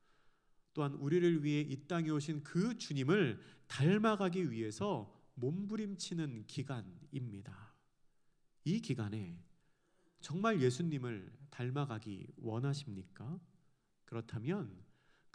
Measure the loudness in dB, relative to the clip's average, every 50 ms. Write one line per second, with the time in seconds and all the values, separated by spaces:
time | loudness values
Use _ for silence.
0 | _ _ _ _ _ -20 _ _ _ _ _ _ _ _ -2 0 0 0 0 0
1 | 0 2 4 6 6 6 6 6 4 4 4 2 2 0 -2 -6 -4 0 0 2
2 | 2 2 2 2 0 0 -2 -4 -6 -2 0 2 2 2 0 -2 -4 -2 -2 2
3 | 4 6 6 6 6 4 2 -2 -8 -16 -20 -20 -14 -8 0 4 6 6 6 6
4 | 6 4 4 4 2 2 2 2 0 0 0 -2 -2 -4 -2 -2 0 0 0 -2
5 | -4 -6 -12 -20 -20 _ _ -2 -2 0 0 0 -2 -2 -2 -2 -2 -4 -4 -6
6 | -6 -4 -2 -2 -2 -2 -4 -6 -10 -6 -6 -6 -4 -4 -4 -6 -6 -8 -14 -16
7 | -14 -10 -8 -6 -6 -6 -6 -10 -10 -12 -14 -14 -16 -18 -20 _ _ _ _ _
8 | _ _ _ _ _ _ _ _ _ _ _ _ -2 -2 0 0 0 -2 -2 -2
9 | -2 -2 -2 -4 -6 -6 -10 -12 -16 -20 -20 _ _ _ _ _ _ _ _ _
10 | _ _ _ _ -8 -6 -2 0 2 4 4 6 4 4 4 2 0 0 0 -2
11 | -2 -4 -6 -6 -8 -12 -16 -18 -20 -16 -8 -4 -4 -2 0 0 -2 -2 -4 -6
12 | -6 -8 -10 -10 -10 -14 -14 -8 -6 -4 -2 0 0 0 -2 -2 -6 -8 -10 -10
13 | -12 -14 -14 -12 -10 -8 -10 -10 -12 -16 _ _ _ _ _ _ _ _ _ _
14 | _ -8 -8 -8 -6 -6 -8 -4 -2 -2 -2 -2 -4 -8 -10 -14 -20 -20 -20 _
15 | _ _ _ _ _ _ 0